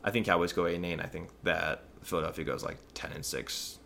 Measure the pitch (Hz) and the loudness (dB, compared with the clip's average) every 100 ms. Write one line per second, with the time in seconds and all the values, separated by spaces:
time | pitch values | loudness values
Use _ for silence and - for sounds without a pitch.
0 | 104 113 101 87 87 - 85 87 87 82 | 2 2 6 6 6 4 2 2 0 -2
1 | 85 82 87 - - 85 80 - - - | -4 -6 -10 -2 0 2 2 -2 -6 -16
2 | - 87 78 - 71 65 - - - - | -2 0 0 -2 -4 -2 -4 -8 -12 -10
3 | - - 71 65 - - - - | -8 -6 -4 -4 -4 -6 -6 -12